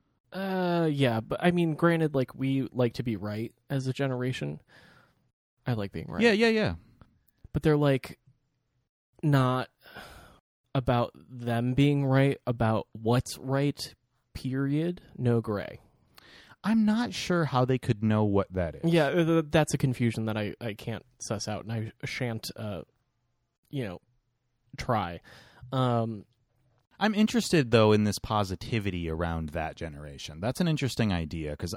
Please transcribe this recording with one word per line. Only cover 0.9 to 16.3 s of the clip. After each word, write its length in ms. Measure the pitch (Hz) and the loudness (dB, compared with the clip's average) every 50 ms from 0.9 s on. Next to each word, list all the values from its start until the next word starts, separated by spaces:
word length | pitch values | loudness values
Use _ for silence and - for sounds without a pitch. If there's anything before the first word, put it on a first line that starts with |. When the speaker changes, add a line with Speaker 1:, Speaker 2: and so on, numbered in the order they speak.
Speaker 1:
yeah, 300 | 147 139 135 123 113 113 | 2 2 2 2 2 0
but 180 | 110 - - - - | -2 -4 -4 0 2
I 80 | 180 175 | 2 2
mean, 220 | 175 170 160 151 | 4 2 0 0
granted, 400 | 147 170 170 170 165 160 151 151 | 2 2 4 4 4 2 2 2
like, 180 | 135 127 - - | 0 0 0 -2
we 340 | - 135 135 135 135 127 - - | -4 -2 0 0 0 -2 -2 0
like 220 | 120 123 120 - | 0 0 0 0
to 80 | - 120 | -2 -4
be 120 | 127 110 | -4 -4
right 360 | 92 98 104 104 110 117 - - _ _ - | -4 -6 -6 -6 -6 -6 -8 -10 _ _ -6
as 180 | 143 135 131 131 | -4 -4 -2 -4
a 40 | 127 | -2
generation. 680 | - 139 135 127 123 123 131 127 - 147 143 151 151 - _ - - - - - - _ _ _ _ _ _ _ _ _ _ _ _ _ | -2 -2 -2 -2 -2 -2 -4 -4 -4 -6 -8 -8 -10 -14 _ -20 -20 -20 -20 -20 -20 _ _ _ _ _ _ _ _ _ _ _ _ _
I 60 | 131 123 | -4 -2
like 160 | 107 101 98 - | -2 -4 -6 -8
being 140 | 82 - 165 | -10 -10 -6
right. 140 | - - 220 | -2 2 2
Speaker 2:
Yeah, 80 | 240 202 | 4 4
yeah, 160 | 208 233 226 | 4 4 2
yeah. 260 | 220 220 208 104 82 - - _ _ _ - _ _ _ _ _ _ _ - - - | 2 2 0 -2 -2 -4 -10 _ _ _ -20 _ _ _ _ _ _ _ -18 -8 -6
Speaker 1:
But 100 | 151 - | 0 2
they're, 120 | 160 151 | 4 4
like, 420 | 147 147 143 139 127 - - - - _ _ _ _ _ _ _ _ _ _ _ _ _ _ _ _ _ _ _ - - | 4 4 4 2 2 -2 -6 -16 -20 _ _ _ _ _ _ _ _ _ _ _ _ _ _ _ _ _ _ _ -4 0
not 460 | 151 143 135 131 127 127 127 123 - _ _ _ - - - - - - - - - - _ _ _ _ _ _ _ - | 2 4 4 4 2 2 0 -4 -6 _ _ _ -20 -20 -18 -18 -18 -20 -20 -20 -20 -20 _ _ _ _ _ _ _ -4
about 380 | 135 123 - 123 120 120 - - | -2 0 2 2 2 2 0 -4
them 600 | 67 76 - 127 123 120 120 117 117 120 127 127 | -10 -20 -18 -16 -8 -4 -2 0 0 0 2 4
being 300 | 131 139 143 143 143 139 | 4 4 4 4 2 2
right, 320 | 135 131 135 135 139 135 - - | 4 4 4 4 4 2 0 -4
about 400 | - 120 120 117 110 110 104 - - - | -4 -2 0 2 2 2 0 -2 -6 -10
what's 440 | 110 113 110 120 131 - - - - | -4 0 2 2 2 0 -2 -8 -10
right, 540 | 85 131 135 139 143 147 139 - - - - _ _ _ _ _ _ _ - | -6 -2 0 0 0 0 -2 -4 -8 -14 -14 _ _ _ _ _ _ _ -16
period. 640 | - - 127 127 135 139 139 143 151 160 175 180 - - - - - | -10 -8 -6 -4 -2 -2 0 0 0 -2 -2 -4 -8 -12 -18 -10 -2
No 220 | 123 120 120 117 | 0 2 2 2
gray. 400 | 113 113 104 98 - - - - _ _ _ _ _ _ _ - - - | 0 -2 -4 -4 -6 -8 -12 -16 _ _ _ _ _ _ _ -20 -20 -20